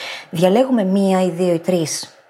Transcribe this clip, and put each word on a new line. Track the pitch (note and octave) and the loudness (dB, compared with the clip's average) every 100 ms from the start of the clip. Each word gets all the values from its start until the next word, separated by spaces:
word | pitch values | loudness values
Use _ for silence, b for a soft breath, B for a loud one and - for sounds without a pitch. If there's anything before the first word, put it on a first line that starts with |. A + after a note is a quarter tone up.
| B B B | B B B
διαλέγουμε | E3 F3+ G3+ C4 B3 | 0 2 2 2 0
μία | F#3+ G3 G3 F#3 | 2 2 2 2
ή | F#3 | 0
δύο | E3+ F#3 | 0 0
ή | E3 | 0
τρεις | E3+ F#3 D#3 - - - | 0 -2 -2 -6 -10 -18